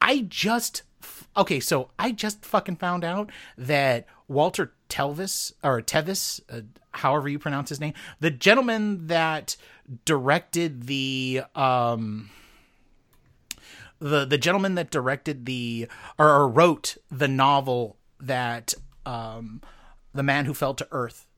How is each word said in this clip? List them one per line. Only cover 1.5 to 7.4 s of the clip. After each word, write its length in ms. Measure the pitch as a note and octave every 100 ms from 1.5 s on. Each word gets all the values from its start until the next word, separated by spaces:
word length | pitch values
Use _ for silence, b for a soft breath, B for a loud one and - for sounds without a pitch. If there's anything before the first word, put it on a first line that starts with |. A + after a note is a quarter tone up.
| D3
so 320 | - D3 B2+ -
I 120 | A3
just 320 | A3 G#3+ G#3
fucking 340 | - G#3 - F3
found 260 | F3+ F3
out 260 | E3+ F#3 G#3+ B B B
that 500 | B2 D3 C3+ A#2+ - b b
Walter 460 | C#3 E3 F3+ E3+ _ -
Telvis, 640 | - C#3 D3 F#3+ - - -
or 180 | C#3 B2
Tevis, 580 | - D#3 D#3 F#3+ - - -
uh, 120 | A#2+ G#2+ - _
however 380 | - C#3 D3 C#3+
you 80 |
pronounce 320 | C#3+